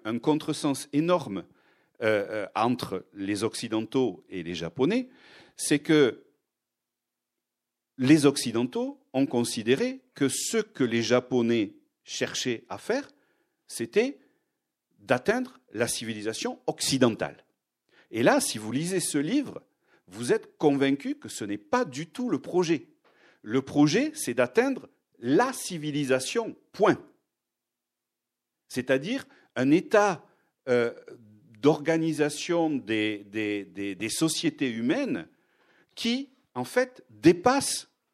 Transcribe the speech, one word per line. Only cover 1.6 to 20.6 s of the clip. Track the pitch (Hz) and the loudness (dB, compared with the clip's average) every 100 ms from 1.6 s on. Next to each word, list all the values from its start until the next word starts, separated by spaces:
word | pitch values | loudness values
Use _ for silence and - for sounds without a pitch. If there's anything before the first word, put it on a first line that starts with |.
| _ _ _ - | _ _ _ -4
euh, | 110 107 - | 0 0 0
euh, | 107 98 98 | -6 -6 0
entre | 117 123 - - - | 0 0 -4 -8 -10
les | 101 98 104 | -8 -4 -2
Occidentaux | 110 - 117 110 110 135 127 87 - | -2 -4 -4 -4 -2 0 0 -2 -10
et | 92 | -10
les | 82 87 | -8 -8
Japonais, | 82 - 139 233 254 - - - - - | -6 0 0 0 -4 -12 -20 -20 -20 -8
c'est | - 147 | -2 0
que | 147 151 131 - - _ _ _ _ _ _ _ _ _ _ _ _ _ _ _ _ - | 4 6 6 2 -10 _ _ _ _ _ _ _ _ _ _ _ _ _ _ _ _ 0
les | 127 156 143 | 6 6 6
Occidentaux | 139 120 110 123 233 254 285 _ | 4 0 -2 -2 -2 -6 -8 _
ont | 131 139 | -2 0
considéré | 123 117 - 110 135 247 269 _ - | 0 0 -2 0 2 0 -4 _ -2
que | 139 | -2
ce | - - 226 | -2 -2 -2
que | 214 - | -2 -2
les | 127 117 | 0 0
Japonais | 113 123 123 127 117 117 101 - _ _ | 2 2 2 0 2 2 0 -6 _ _
cherchaient | - - 120 - 131 113 - | -12 -6 -6 -4 -4 -6 -8
à | 113 | -10
faire, | - 240 285 _ _ _ _ _ - | -4 -4 -4 _ _ _ _ _ -14
c'était | - 117 202 254 285 _ _ _ _ _ _ _ _ | -10 -4 0 0 -2 _ _ _ _ _ _ _ _
d'atteindre | 104 123 - 233 247 - _ | -2 -2 0 -2 -2 -12 _
la | 101 117 | -4 -2
civilisation | - 113 107 104 113 240 254 - | -4 -8 -8 -6 -6 -6 -6 -8
occidentale. | - - 135 120 107 73 - _ _ _ _ _ _ _ | -4 -2 2 2 2 -6 -10 _ _ _ _ _ _ _
Et | 113 | 0
là, | 135 269 | 4 4
si | - 226 | 2 -4
vous | 110 | -6
lisez | 123 170 185 | -4 -2 -4
ce | - 147 | -2 -2
livre, | 151 262 262 90 - _ _ _ _ | -2 -2 -4 -10 -18 _ _ _ _
vous | 95 120 | -8 -2
êtes | 214 - | -2 -2
convaincu | - | 0